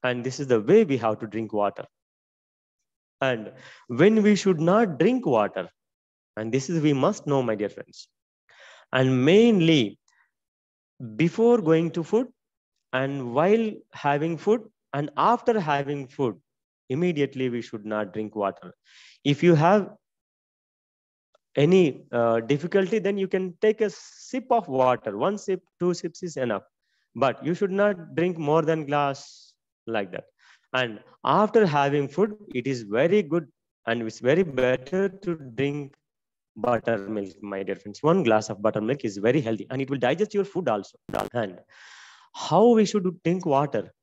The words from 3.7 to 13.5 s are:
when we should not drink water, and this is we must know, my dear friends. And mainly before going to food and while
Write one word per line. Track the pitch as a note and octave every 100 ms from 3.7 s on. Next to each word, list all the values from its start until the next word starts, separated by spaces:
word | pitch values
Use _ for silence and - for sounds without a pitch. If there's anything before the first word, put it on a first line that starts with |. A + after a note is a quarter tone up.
| - _
when | A#2+ F#3 A3
we | G#3 G#3
should | G3 E3+
not | E3 G3+ A3+ C3+
drink | F3+ B3+ F3
water, | A#2 G2+ - F2 _ _ _ _ _ _ -
and | A2
this | C3 C3+
is | E3+
we | D3
must | C#3 D3 G#3 -
know, | C#3
my | A#2+ G#2+
dear | G2+
friends. | - - - - _ _ _ _ _ - - _
And | B2+ C3 B2+ C3+
mainly | G3 A#3 G#3 D#3+ D#3+ G#2 - _ _ _ _ _ _ _ _ _ _ A#2+ G#2+
before | E3 F#3+ A#3 A#3+
going | D#3+ D#3+ E3+
to | E3+
food | D#3 G#3+ B3+ _ _ _ _ _ _
and | B2+ C3+ C#3 B2
while | B2 E3+